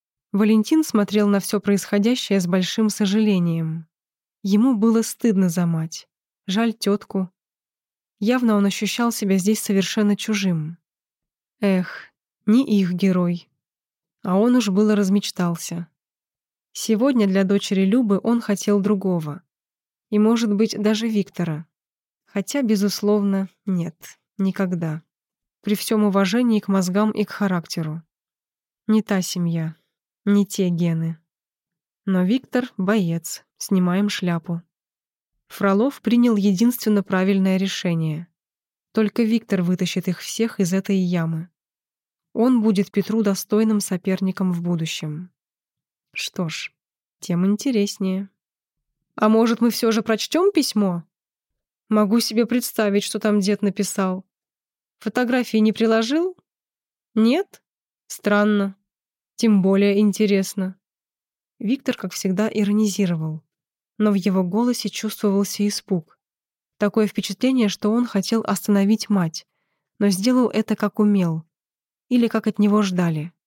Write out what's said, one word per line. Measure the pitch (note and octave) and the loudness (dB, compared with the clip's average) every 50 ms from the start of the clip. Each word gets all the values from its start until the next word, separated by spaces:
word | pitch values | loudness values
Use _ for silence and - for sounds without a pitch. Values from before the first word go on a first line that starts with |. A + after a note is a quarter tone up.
| _ _ _ _ _ _ - | _ _ _ _ _ _ -2
Валентин | G3 A3 G#3 A3 A3 G#3 - D#4 D#4+ D4+ | 2 2 4 4 4 2 2 2 2 2
смотрел | - - G#3+ G3+ - G3 G#3+ G#3 G3+ | 2 2 0 0 2 2 2 2 2
на | G3+ G3 | 2 0
все | - - - G3+ | 0 -2 -4 -4
происходящее | - G3+ G3+ F#3+ - - G3+ G#3 G3+ A#3 B3+ B3+ - - G3+ G3 | 0 0 0 0 0 0 0 0 2 2 0 0 -2 -2 0 0
с | F3 E3+ | 0 0
большим | F3+ F#3 F#3 - - - A3 G#3+ | 0 0 0 -2 0 0 0 0
сожалением. | - - G#3+ F#3+ G3 A3 A3 G#3+ G3 F3+ F3 E3+ E3 E3 D#3+ D#3+ D#3+ E3 D#3+ _ _ _ _ _ _ _ _ _ _ _ - | 0 0 0 0 2 2 2 2 2 2 2 0 0 -2 -4 -4 -6 -8 -10 _ _ _ _ _ _ _ _ _ _ _ -4
Ему | G3 G3 G#3 A#3 C4+ B3+ | 0 2 4 4 4 2
было | G3+ G#3+ A3+ A3 A3+ A3 | 2 2 2 2 2 0
стыдно | - - - - A#3 G3+ F#3+ F#3+ F3+ | -2 -4 -2 0 0 2 2 2 0
за | E3 F3+ F3 | 0 0 -2
мать. | E3+ E3 D#3+ D#3+ E3 - - - _ _ _ _ _ _ _ _ - | -2 -2 -4 -4 -8 -10 -14 -18 _ _ _ _ _ _ _ _ -4
Жаль | F#3 G#3+ A#3 A#3 A3 | -2 0 0 0 -2
тетку. | - - G3 G3+ G3+ - - - F#3+ F#3 F3 _ _ _ _ _ _ _ _ _ _ _ _ _ _ _ _ _ - | -2 -2 -2 -2 -2 -4 -6 -6 -6 -6 -6 _ _ _ _ _ _ _ _ _ _ _ _ _ _ _ _ _ -4
Явно | G3+ G#3+ B3 B3+ B3 A3+ G#3+ | 0 0 2 2 2 2 2
он | G3+ G3+ | 4 2
ощущал | G3+ F#3+ - G#3+ G3 - - A#3+ A#3 A3+ | 2 0 -2 -4 -4 -2 -2 -2 -2 -2
себя | - G#3 F#3+ F#3+ F#3+ | -2 -2 0 0 2
здесь | F3 G#3 A3 - | 2 2 0 0
совершенно | - - G3+ F#3+ F#3 - - A3 G#3+ G#3 G3+ - | 0 0 0 0 0 0 0 0 2 2 0 0
чужим. | - - G#3+ G3 G3 F#3 E3+ D#3+ D3+ D#3 E3+ - _ _ _ _ _ _ _ _ _ _ _ _ _ _ _ - | -2 -4 -4 -2 0 0 0 -2 -4 -6 -10 -14 _ _ _ _ _ _ _ _ _ _ _ _ _ _ _ -4
Эх, | G#3 G3+ F#3+ F#3 F3+ - - - - - _ _ _ _ _ _ - | 0 0 0 0 -2 -4 -8 -16 -18 -20 _ _ _ _ _ _ 0
не | G#3 G#3+ B3+ C4+ - G#3 G3+ | 2 2 2 4 2 2 2
их | F#3+ F3 | 2 0
герой. | F3+ E3+ F#3+ F#3+ F3+ F3+ F3 F3 F3 E3+ - _ _ _ _ _ _ _ _ _ _ _ _ _ _ _ - | 0 0 0 2 2 2 0 0 -2 -4 -8 _ _ _ _ _ _ _ _ _ _ _ _ _ _ _ -4
А | F#3 F3+ G3 | -2 0 2
он | A3 B3 B3 | 4 4 4
уж | B3+ G#3+ G3+ | 2 2 2
было | F#3 G3 G#3+ G#3+ G#3+ | 2 2 2 2 2
размечтался. | G3+ G#3 F#3+ G3 G#3 - - - - F3+ E3+ E3+ D#3+ - - E3+ E3+ E3+ - _ _ _ _ _ _ _ _ _ _ _ _ _ _ _ _ - | 2 2 2 0 0 0 -2 -4 -4 -2 -2 -4 -4 -8 -10 -10 -10 -12 -12 _ _ _ _ _ _ _ _ _ _ _ _ _ _ _ _ -14
Сегодня | - - - A3 G3+ B3 C#4+ C4+ A#3 G#3 G3 | -8 -2 0 0 2 2 2 2 4 2 2
для | F#3+ G3 G3 | 2 2 2
дочери | F#3 G3+ G3+ - - G3+ F#3+ F#3+ | 2 0 0 0 0 0 0 2
Любы | F#3+ G#3 C4 B3 G3+ G3+ - | 2 2 2 2 2 0 0
он | - A3 A#3+ A#3 | 0 0 0 0
хотел | A3 - G3+ - - G#3 G#3 G3+ | 0 -2 -4 -2 0 0 0 2
другого. | F#3+ G3+ G#3+ F#3+ G3 F#3+ F3+ E3+ D#3+ D3 C#3+ - _ _ _ _ _ _ _ _ _ _ _ _ _ - | 2 2 0 0 0 -2 -2 -2 -4 -6 -10 -12 _ _ _ _ _ _ _ _ _ _ _ _ _ -2
И, | G#3+ G#3 | 0 2
может | G#3+ A3 A#3+ A3+ A#3 G#3 G#3 | 4 4 4 2 2 0 0
быть, | G3 A3+ A3 - G#3 | 0 0 0 0 0
даже | G3+ G#3+ A3 G#3+ A3+ A3+ | 0 0 0 0 0 -2
Виктора. | A3 G#3 F#3 - - - F3 E3 D#3 D3 E3 _ _ _ _ _ _ _ _ _ _ _ _ | 0 -2 -2 -2 -4 -6 -4 -4 -4 -6 -10 _ _ _ _ _ _ _ _ _ _ _ _
Хотя, | _ - G3+ G3 - - C#4+ | _ -8 -8 -6 -4 -4 -2
безусловно, | C4+ G#3 A3 G3 G3+ G3+ - - G#3 G3+ G#3 G#3 G3+ G3+ G3 G3 F#3+ - _ _ - | 0 2 2 2 2 0 -2 -2 0 0 2 2 2 0 0 -2 -2 -6 _ _ -6
нет, | G3 F#3 F3 E3 E3 - _ - - - _ _ _ _ - | -4 -2 -2 -2 -4 -8 _ -20 -20 -20 _ _ _ _ -2
никогда. | F#3+ F#3+ F#3+ - G3 F3+ F3+ E3 E3+ D#3+ D#3 E3 - _ _ _ _ _ _ _ _ _ _ _ | -2 -2 0 -2 -2 -2 -2 -4 -4 -4 -6 -8 -10 _ _ _ _ _ _ _ _ _ _ _
При | - G3+ G#3 | -4 -4 -4
всем | - - - A3+ G#3+ G#3 | -2 -2 -2 0 2 2
уважении | G#3 F#3 G3 G3 F3+ G3+ B3 B3+ A#3+ A3 G#3 | 2 2 2 2 2 2 0 2 2 2 0
к | - G3 | 0 0
мозгам | F#3+ F#3+ F3+ F3+ F3+ G3+ G#3+ A3 | 0 0 0 0 0 0 0 0
и | - - G#3 | 0 -2 -4
к | - | -4
характеру. | - - G#3 F#3+ F3+ F3 E3 - - E3+ D#3+ D#3 D#3 E3 - _ _ _ _ _ _ _ _ _ _ _ _ _ _ _ _ - | -4 -4 -2 -2 -2 -2 -4 -6 -8 -8 -6 -6 -8 -10 -12 _ _ _ _ _ _ _ _ _ _ _ _ _ _ _ _ 2
Не | G#3+ A3 | 2 2
та | G#3 - G#3 F#3+ | 2 0 -2 -2
семья, | F3+ - - F3+ F3 E3+ E3 E3 D#3+ D#3+ D#3+ _ _ _ _ _ _ _ _ _ - | -2 -4 -4 -4 -2 -2 -2 -2 -4 -6 -8 _ _ _ _ _ _ _ _ _ -2
не | G3+ G3+ G3+ G3+ | 2 2 2 2
те | G3 - - F#3+ F3+ | 0 0 -2 0 0
гены. | F3 E3 F3 E3+ E3 E3 E3 E3 D#3+ - _ _ _ _ _ _ _ _ _ _ _ _ _ _ _ _ - | 0 0 0 0 0 -2 -4 -6 -6 -8 _ _ _ _ _ _ _ _ _ _ _ _ _ _ _ _ -4
Но | G3 F#3+ F3+ F3+ | -2 0 2 2
Виктор — | F3+ A#3+ C4 - - - B3 B3 B3 _ - | 2 0 -2 -2 -2 -4 -4 -4 -4 _ -4
боец, | F#3 F#3+ A3 A3 F3+ E3 E3 E3 - - - - _ _ _ - | -2 0 2 2 2 0 -2 -4 -6 -10 -14 -16 _ _ _ -12
снимаем | - - G3 F#3 F3+ F3 F3 F#3+ G#3 G#3 | -4 0 0 2 2 2 0 0 0 -2
шляпу. | - - F3+ F3 E3+ E3 - - E3+ E3 - _ _ _ _ _ _ _ _ _ _ _ _ _ _ _ _ - | -2 -4 -4 -2 -4 -4 -4 -6 -8 -8 -10 _ _ _ _ _ _ _ _ _ _ _ _ _ _ _ _ -18
Фролов | - - G3+ G3 F#3+ G3+ A#3+ C#4+ - - | -8 -2 0 2 2 2 2 0 -2 -2
принял | - A3 A#3+ A#3+ A#3+ A#3+ A3+ | -2 0 2 4 4 4 4
единственно | G3+ G3 G#3 G3 F3+ A#3 A#3+ A#3+ - - A3 G#3 G3+ F#3+ | 4 4 2 2 4 2 2 2 0 0 0 0 0 0
правильное | - G3 F#3 F#3 G3 G3+ G3 F#3+ F#3+ F#3+ F#3+ | 0 0 0 2 2 2 2 2 2 2 0
решение. | G3 F#3+ - - - F3+ E3+ E3 D#3+ D#3+ D3+ D#3+ F3 - _ _ _ _ _ _ _ _ _ _ _ _ | 0 -2 -4 -4 -4 -2 -2 0 -2 -2 -4 -6 -8 -12 _ _ _ _ _ _ _ _ _ _ _ _
Только | - A3 A3 G3+ - - A#3 | -2 -2 -2 0 0 0 0
Виктор | G#3+ A#3 A3+ - - G3+ F#3 F3 | 2 0 0 -2 -2 -2 0 0
вытащит | F3 F#3 - F3+ F3 - F#3 F3 F#3 | 0 0 -2 -2 -4 -4 -4 -4 -4
их | E3+ - | -4 -6
всех | - - - - A3+ A3+ - - | -6 -10 -6 -4 -4 -4 -2 -2
из | G3 E3+ F#3 | -2 0 0
этой | F#3+ G3 - G3 F#3+ | -2 -2 0 0 0
ямы. | F#3 F3 F3+ F3 E3 E3 E3 D#3+ E3+ - _ _ _ _ _ _ _ _ _ _ _ _ _ _ _ _ - | 0 0 0 -2 -2 -2 -4 -6 -8 -12 _ _ _ _ _ _ _ _ _ _ _ _ _ _ _ _ -2
Он | A3 A3+ B3+ B3+ A#3 | 0 2 2 4 4
будет | G#3 A3+ G3+ G3 G3 - | 2 2 2 2 0 -2
Петру | - G#3 F#3 - G#3 A3+ G#3+ | 0 -2 -2 0 0 0 0
достойным | G3+ G3 - - - G#3 G#3 A3 A3 G#3+ G#3 | 0 0 -2 -2 -2 0 0 2 2 0 0
соперником | - - F#3+ F3 - G3 F#3+ F#3 G3 F#3 F#3 - F#3+ F#3 F3 | -2 -2 -6 -4 -2 -2 -2 -2 -2 -4 -4 -2 -2 -2 -2
в | E3+ | -2
будущем. | E3+ F3 F3 D#3+ D#3+ D#3+ - - - D3+ D3+ D#3+ F3+ F3+ _ _ _ _ _ _ _ _ _ _ _ _ _ _ _ _ - | -2 -2 -2 -2 -4 -6 -6 -8 -8 -8 -8 -10 -12 -16 _ _ _ _ _ _ _ _ _ _ _ _ _ _ _ _ -14
Что | - - - - - F3+ D#3 | -12 -12 -10 -6 -6 -6 -6
ж, | - - - - _ _ _ _ _ _ _ _ _ _ | -6 -10 -12 -14 _ _ _ _ _ _ _ _ _ _
тем | - - F3 F3 F#3 | -6 -4 -2 0 2
интереснее. | G3 G#3 G#3 - C#4+ B3 G#3 G3+ G3+ - - F#3+ F#3+ F#3 F#3+ G3+ G3 _ _ _ _ _ _ _ _ _ _ _ _ _ _ _ _ - | 2 0 0 0 0 0 0 0 -2 -2 -4 -4 -4 -4 -4 -6 -10 _ _ _ _ _ _ _ _ _ _ _ _ _ _ _ _ -4
"А | - G#3+ G#3+ | 0 2 4
может, | A3 A3 A#3 A3+ A#3 - | 4 4 4 2 0 0
мы | A#3 A#3+ | 0 0
все | - - - A3+ | 0 0 0 0
же | A3 A#3 | 0 0
прочтем | - - A3 G#3+ - - - D#4+ F#4 G4+ | 0 -2 -2 -2 -2 -2 -2 0 2 2
письмо? | G4+ E4 C4 - - G#3+ G#3 F#3+ F3 E3+ D#3+ _ _ _ _ _ _ _ _ _ _ _ _ _ _ _ _ - | 2 2 0 0 0 0 0 0 -2 -4 -8 _ _ _ _ _ _ _ _ _ _ _ _ _ _ _ _ 0
Могу | G#3+ G#3+ G#3+ F#3+ A3 A#3+ | 2 2 2 2 2 0
себе | A3+ - A3 A3 A#3 | 0 0 0 0 0
представить, | A3 A#3 B3 A#3+ - - - A3 G3+ G3 G#3 - | 0 0 -2 -2 -4 -4 -2 0 0 0 0 -2
что | - - G#3 | -2 -6 -4
там | - G#3+ G#3 G#3 | -2 0 0 2
дед | F#3+ G3+ G#3 G3+ | 2 0 0 0
написал. | G#3 G3+ F#3 - G3 - - - F#3+ F#3 F#3 F#3+ - _ _ _ _ _ _ _ _ _ _ _ _ _ _ _ | -2 -2 -2 -2 -4 -4 -4 -4 -2 -2 -4 -6 -10 _ _ _ _ _ _ _ _ _ _ _ _ _ _ _
Фотографии | - G#3+ - B3+ B3 A#3 B3+ B3+ A#3+ - - A3 | -8 -4 -2 -2 0 0 0 -2 -2 0 2 2
не | G#3+ A3 | 2 2
приложил? | G#3 - A3+ A3+ A3+ A3+ A3+ A3+ C#4+ D#4+ F4 F#4 F#4 _ _ _ _ _ _ _ _ _ _ _ _ _ _ _ - | 2 2 2 2 2 2 0 0 0 -2 -2 -2 -6 _ _ _ _ _ _ _ _ _ _ _ _ _ _ _ 0
Нет? | A3 A3 A3+ C4 F4 G4+ - - - _ _ _ _ _ _ _ _ _ - | 2 2 4 2 2 0 -4 -8 -20 _ _ _ _ _ _ _ _ _ -20
Странно. | - - - G3+ G#3 G#3 G#3 G#3+ G#3 G3+ G3 G3 F#3+ _ _ _ _ _ _ _ _ _ _ _ _ | -12 -6 -2 0 2 2 2 2 2 0 -2 -4 -6 _ _ _ _ _ _ _ _ _ _ _ _
Тем | - A#3 A3+ G#3 G3 | 0 2 4 4 4
более | F3+ F#3+ G3 G3 G3+ G3+ G3 G3+ | 4 4 4 4 4 2 2 2
интересно". | G#3+ G#3 F#3+ - A3 G3 G3+ F#3+ F#3+ - - G3 F#3 F#3+ F#3 _ _ _ _ _ _ _ _ _ _ _ _ _ _ _ _ - | 2 2 2 0 0 2 2 0 -2 -2 -6 -6 -8 -8 -8 _ _ _ _ _ _ _ _ _ _ _ _ _ _ _ _ -8
Виктор, | - G3 C4 C#4 - - B3 | -4 -4 -4 -4 -2 -6 -6
как | - - F#3 | -6 -6 -10
всегда, | - - - F#3+ F#3 F#3 G#3+ A3 | -8 -4 -4 -2 0 0 -2 -2
иронизировал. | - G#3+ G#3 G3+ G#3 G#3+ A3 G#3 F#3 G3 G3+ F3 F3 D#3+ D#3 D#3 D#3 D#3 - _ _ _ _ _ _ _ _ _ _ - | 0 0 0 0 2 2 0 0 0 0 -2 0 -2 -2 -4 -6 -8 -10 -12 _ _ _ _ _ _ _ _ _ _ -2
Но | G#3+ G#3+ | 0 2
в | G3+ | 2
его | G3 E3+ G#3 F#3 F#3+ F#3 | 2 0 0 0 0 0
голосе | F3 F#3 A3 A#3+ B3 A#3+ - - G3+ | 0 0 0 0 0 0 -2 -4 -8
чувствовался | - - - G#3+ - - - G#3 G3 G3+ G3+ - - - G3+ | -8 -6 -8 -8 -6 -4 -2 0 0 0 0 -2 -2 -2 -2
испуг. | G#3 - - - - F#3+ E3+ - _ _ _ _ _ _ _ _ _ _ _ _ _ _ - | -2 -2 -4 -6 -4 -4 -4 -4 _ _ _ _ _ _ _ _ _ _ _ _ _ _ -2
Такое | G#3 G3+ - A3 G#3+ G3 | -2 0 2 0 0 0
впечатление, | - - - - G3 - - C4 C4 B3+ A3 G3+ | -2 -4 -8 -8 -6 -2 -2 0 2 2 2 0
что | - - - G#3 | 0 -2 -2 0
он | A3 A#3+ B3 | 0 0 0
хотел | A#3 - G3 F#3 - A3+ A3+ | -2 -2 -4 -2 0 -2 -2
остановить | - - G#3 - - - G3+ G3 G3 G3 A3 G#3 - - | -2 -2 -4 -4 0 2 2 2 4 2 2 0 0 0
мать, | G#3 F#3+ F3 D#3+ - - - _ _ _ _ _ _ _ _ _ _ - | 0 0 0 -2 -4 -10 -16 _ _ _ _ _ _ _ _ _ _ -2
но | G#3 G3+ | 0 0
сделал | F#3+ F3+ G3 B3 B3+ B3+ B3 G#3+ | 0 2 2 2 2 2 2 2
это | - G#3+ A3 - G#3+ | 0 -2 -2 -2 -2
как | - - G3+ - - | -2 -2 -2 0 2
умел. | G#3+ G#3 G3+ G3 F3+ E3+ D#3+ D#3+ D#3+ _ _ _ _ _ _ _ _ _ _ _ _ - | 2 2 4 2 2 0 -2 -4 -8 _ _ _ _ _ _ _ _ _ _ _ _ -2
Или | B3 B3 A#3 A3 | 0 2 2 2
как | - A3 - G#3+ | 0 -2 -2 -2
от | G#3 - | 0 2
него | G#3 G#3 G3+ G#3+ | 2 4 4 2
ждали. | G#3 F#3+ F3+ F3+ F3 E3+ D#3+ D3+ D3+ F3 - _ _ | 2 0 0 0 0 0 -2 -4 -6 -8 -12 _ _